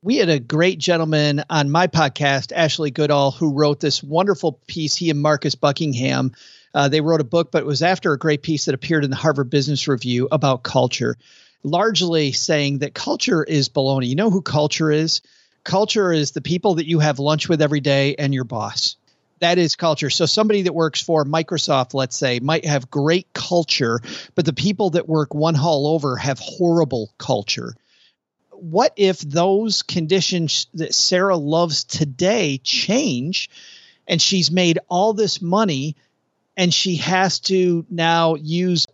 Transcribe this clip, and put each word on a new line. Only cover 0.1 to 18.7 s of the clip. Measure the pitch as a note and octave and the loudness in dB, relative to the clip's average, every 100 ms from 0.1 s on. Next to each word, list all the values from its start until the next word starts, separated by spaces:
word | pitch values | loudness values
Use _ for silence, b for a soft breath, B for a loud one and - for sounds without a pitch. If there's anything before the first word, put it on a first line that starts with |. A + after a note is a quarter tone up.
| C4+ | 2
had | F3+ | 2
a | D3+ | 2
great | A#2 D3+ F3+ F3+ | 0 2 2 2
gentleman | D#3+ E3+ D#3 D#3 D3 C#3+ D3 | 0 0 2 2 2 0 0
on | D#3+ C#3+ | 0 2
my | D#3 F3+ | 4 2
podcast, | - D3 - C#3+ C#3 - - | 2 0 2 0 0 -2 0
Ashley | D#3+ - D3+ | 0 0 -4
Goodall, | B2+ D3 D3 C#3 | -2 2 2 2
who | - D#3+ | 0 -2
wrote | C#3 D3+ D3 | 2 2 2
this | D3+ - | -2 -2
wonderful | C#3 D#3 G3+ E3+ E3+ B2+ - | -2 0 2 0 -2 -4 -12
piece, | F3 D3+ - | -6 -4 -2
he | E3+ | 0
and | D3 | 2
Marcus | D3+ D3 D3+ C3+ | 2 2 0 0
Buckingham. | C#3+ C3+ D#3 B2 C3 C3 C3 B B B B | 0 0 -2 0 0 0 -2 B B B B
Uh, | D3 C#3+ | 0 2
they | D3+ | 2
wrote | D3+ D#3+ | 2 0
a | C3 | 0
book, | E3+ E3 | -2 0
but | D#3+ | -2
it | C3+ | -2
was | C3+ | 0
after | E3 F#3 F3+ | 0 0 0
a | C#3 | -2
great | D#3+ D3 | 0 -2
piece | - D3+ - | -2 -4 -2
that | |
appeared | C3+ - D#3+ | -4 -2 0
in | C#3+ | 0
the | C3 | 0
Harvard | D#3+ C#3+ B2+ | 0 0 0
Business | D3 C#3 C#3+ - | 0 0 -2 -2
Review | B2+ B2 A#2+ B2+ | -2 0 -2 0
about | D3+ C#3 B2+ | 0 0 -2
culture, | - C3+ B2+ - A#2+ A#2 b b b b | -2 0 0 0 -4 -4 b b b b
largely | C#3+ E3+ A3 F3+ F3+ E3 D3 | -4 0 2 0 0 0 0
saying | B2 - D#3 C#3+ C#3 | -2 0 0 0 -2
that | C#3+ | -6
culture | - - D4+ - F3+ | -8 -6 -4 0 0
is | D3+ D#3 C3 | 2 0 0
baloney. | - C3+ C3+ B2 | 0 0 0 0
You | C#3 | 0
know | A3 | 2
who | F#3+ | 0
culture | D#3 C#3+ D3+ - D#3+ | 0 0 0 0 0
is? | D3+ D#3+ - b b b b - | 2 0 -4 b b b b -2
Culture | F#3+ G#3 A3 F#3+ | 0 2 2 2
is | D#3+ C#3+ | 2 0
the | D#3 | -4
people | C3+ F3 G#3 E3 | -4 0 0 0
that | D#3 | 0
you | E3 | 2
have | D3+ C3+ | 2 0
lunch | C#3+ D#3 - | 0 -2 0
with | D#3+ | 2
every | D3+ D3 | 2 2
day | C#3+ C#3 C#3 C#3+ | 2 2 2 0
and | C#3+ | -2
your | C3+ B2 | -2 -4
boss. | A#2 A2+ | -6 -6